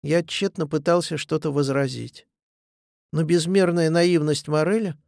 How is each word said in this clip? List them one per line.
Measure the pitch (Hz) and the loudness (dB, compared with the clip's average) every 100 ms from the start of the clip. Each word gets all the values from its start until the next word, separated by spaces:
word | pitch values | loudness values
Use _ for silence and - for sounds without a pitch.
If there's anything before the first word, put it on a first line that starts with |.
| 143 | 0
Я | 165 | -2
тщетно | 170 - 196 - 151 | -2 -4 -4 -4 -4
пытался | 156 143 175 165 151 | -2 2 0 0 -6
что-то | - 156 151 | -4 -4 -2
возразить. | 143 139 135 135 123 113 - _ _ _ _ _ _ _ _ _ | -2 0 0 -2 -6 -12 -16 _ _ _ _ _ _ _ _ _
Но | 147 | -4
безмерная | 160 170 160 196 175 170 165 | 2 2 2 2 2 2 2
наивность | 170 175 170 151 147 - | 4 4 2 2 -2 -2
Морреля | 151 156 220 202 147 | 0 0 0 -2 -8